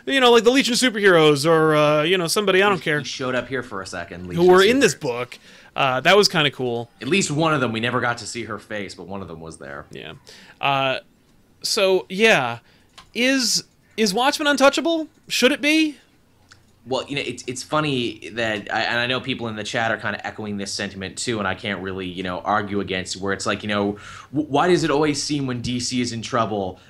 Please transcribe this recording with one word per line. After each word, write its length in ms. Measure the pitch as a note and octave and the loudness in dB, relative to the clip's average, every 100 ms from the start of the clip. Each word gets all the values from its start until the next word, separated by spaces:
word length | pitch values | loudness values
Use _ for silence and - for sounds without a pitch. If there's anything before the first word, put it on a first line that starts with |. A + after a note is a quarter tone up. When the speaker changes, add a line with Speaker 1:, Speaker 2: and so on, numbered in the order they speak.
| - | -2
Speaker 1:
you 140 | C4+ | 4
know, 120 | B3 | 6
like 140 | A#3 A3 | 8 6
the 60 | |
Legion 220 | C4+ A#3 | 4 2
of 60 | A#3+ | 2
Superheroes 680 | B3+ G#3 G3 E3+ D#3 C#3+ D#3 | 0 4 6 8 6 4 4
or, 300 | D#3+ D#3 D3+ | 4 4 4
uh, 280 | D3+ D3+ | 4 4
you 140 | D#3+ F#3+ | 2 0
know, 100 | E3 | 0
somebody, 360 | G#3+ G3 F#3 | 0 2 4
I 60 | G3+ | 4
don't 80 | F#3+ | 2
Speaker 2:
He, 60 | |
Speaker 1:
care. 160 | E3 D3 | 0 -4
Speaker 2:
he 60 | - | -4
showed 300 | - B2+ B2 | -6 -4 -4
up 140 | A#2+ | -4
here 120 | C3 | -8
for 200 | A#2+ G2 | -8 -10
a 40 | F#2 | -10
second, 420 | F2+ E2+ F2 F2+ | -10 -10 -12 -8
Legion 180 | E3+ F3+ | 2 6
Speaker 1:
Who 40 | |
Speaker 2:
of 80 | F3+ | 8
Speaker 1:
were 60 | |
in 160 | G3 C4 | 6 4
this 160 | A3 - | 2 0
Speaker 2:
Superheroes. 40 | |
Speaker 1:
book. 380 | C#3 A#2+ B2 - - - - C3+ | -4 -4 -8 -12 -20 -20 -10 -2
Uh, 240 | C#3 B2+ | 0 2
that 160 | D#3+ G3+ | 4 6
was 100 | G3 | 4
kinda 220 | E3+ D3 | 2 0
cool. 380 | - B2 A#2 A#2 _ | -2 -4 -4 -8 _
Speaker 2:
At 60 | B2+ | -2
least 220 | F#3+ D#3+ | 0 0
one 240 | D3 D#3+ | 0 2
of 80 | D3 | 2
them. 100 | A#2+ | 0
We 80 | A2 | -2
never 200 | A#2+ B2 | -2 -2
got 180 | A#2+ A#2 | -2 -4
to 60 | G#2 | -8
see 180 | A#2 G#2+ | -10 -10
her 120 | G2+ | -12
face, 380 | - G#2+ F#2 - | -10 -10 -10 -12
but 120 | F2 | -12
one 140 | G2 | -12
of 60 | E2+ | -12
them 140 | D#2+ | -14
was 160 | D#2+ - | -16 -16
there. 280 | C#2 C#2+ C#2 | -16 -16 -16
Speaker 1:
Yeah. 220 | - D2 - - - - - | -16 -16 -18 -20 -20 -20 -6
Uh, 380 | C#3 C3+ C3+ B2+ - _ _ _ _ _ | -2 0 0 -4 -8 _ _ _ _ _
so, 440 | - A3+ F#3+ F#3 - | -4 0 2 2 -2
yeah. 500 | F#3 A3+ F3 A#2+ A#2 - _ _ - - | 2 4 4 2 -6 -12 _ _ -20 -10
Is, 520 | A3 B3+ C4+ A3+ F3+ - _ _ - | -2 2 2 0 -2 -6 _ _ -2
is 160 | G#3+ | 0
Watchmen 340 | G3+ C4+ D4 D4 | 2 0 0 0
untouchable? 600 | C4+ C#4 D4 D4+ E4 D4+ _ - | 4 4 4 0 -2 -4 _ -8
Should 240 | - B3+ | 2 2
it 100 | C#4+ | 4
be? 360 | C#4+ D#4 D#4 C4 _ _ _ _ _ - _ _ A#2+ | 2 4 2 -4 _ _ _ _ _ -20 _ _ -6
Speaker 2:
Well, 200 | B2+ - | -4 -4
you 100 | C#3+ | -6
know, 40 | |
it's, 200 | - B2+ - | -6 -8 -10
it's 160 | B2+ | -12
funny 680 | - D3+ D3+ C3 A#2 - D#2+ | -4 -2 0 -2 -2 -6 -10
that, 400 | A2 A2+ G#2 F#2+ | -4 -4 -4 -4
I, 80 | A2 | -4
and 160 | F#2+ A#2+ | -2 -2
I 60 | A#2+ | -2
know 140 | - | -2
people 280 | B2+ A#2 A#2 | -4 -6 -6
in 80 | G#2+ | -8
the 80 | |
chat 280 | G#2 B2 A2+ | -6 -2 -2
are 60 | G#2 | -2
kinda 280 | G#2+ G2+ G#2 | -4 -6 -8
echoing 320 | - G#2+ G2+ | -10 -8 -8
this 140 | G2 | -8
sentiment 460 | - G2 G2 F#2 F2 | -6 -8 -8 -12 -8
too, 200 | B2 A2 | -6 -2
and 100 | F#2+ | -2
I 60 | |
can't 280 | F#2 G#2+ F#2 | -4 -6 -6
really, 260 | F#2+ F#2+ F2+ | -6 -8 -8
you 160 | F2 | -8
know, 160 | F2+ F2+ | -6 -6
argue 400 | - G#2 G2+ G2+ | -2 -2 -2 -4
against 360 | F#2 F#2 F2+ F#2 | -2 -4 -6 -8
it, 40 | |
where 120 | G2 | -6
it's 120 | F#2+ A2+ | -4 -4
like, 160 | G2+ | -4
you 60 | G#2 | -2
know, 300 | G#2 G2+ G2+ - - - | 0 0 -4 -12 -20 -8
w-, 160 | C#3 D3+ | -6 -2
why 200 | C#3 F3+ | 0 2
does 140 | E3+ | 2
it 60 | D3+ | 2
always 320 | C#3+ D#3 C#3+ | 0 0 -2
seem 240 | - D3 C3+ | -4 -4 -4
when 160 | B2 | -4
D 180 | A#2+ B2 | -4 -4
C 220 | A#2+ B2 | -4 -4
is 120 | A#2+ | -4
in 80 | A#2 | -6
trouble, 580 | G#2 B2 G#2 G#2 F#2 - | -4 -2 0 -2 -6 -10